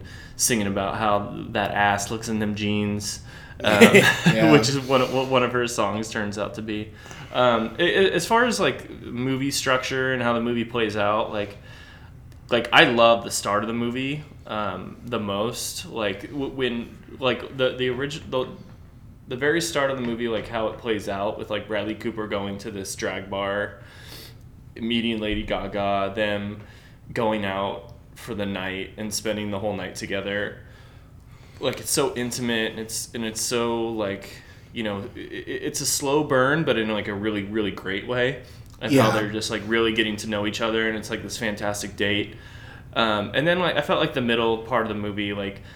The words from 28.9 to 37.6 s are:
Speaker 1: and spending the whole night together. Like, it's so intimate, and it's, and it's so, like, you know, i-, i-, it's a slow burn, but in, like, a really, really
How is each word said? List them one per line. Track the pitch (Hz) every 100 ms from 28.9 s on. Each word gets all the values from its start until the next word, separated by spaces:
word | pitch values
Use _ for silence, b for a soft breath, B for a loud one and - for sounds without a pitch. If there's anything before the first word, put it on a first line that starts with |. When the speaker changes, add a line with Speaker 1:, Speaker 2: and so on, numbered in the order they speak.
| -
Speaker 1:
and | 107
spending | 104 110 104 104
the | 98
whole | 107 95
night | 92 -
together. | 104 98 98 101 101 - b b b b b - - - - -
Like, | 139 -
it's | -
so | - 135 120
intimate, | 123 120 120 113 110
and | 110
it's, | 110 - -
and | 120
it's | 113 110
so, | - 123 117 117 117
like, | 110 101 98 - - b b b
you | -
know, | 107 101 101 -
i-, |
i-, |
it's | - 101 - 135 147 143
a | 139
slow | - 143 147
burn, | 147 135 131 156 143
but | 113
in, | 110
like, | 107 104
a |
really, | 98 107 104
really | 98 110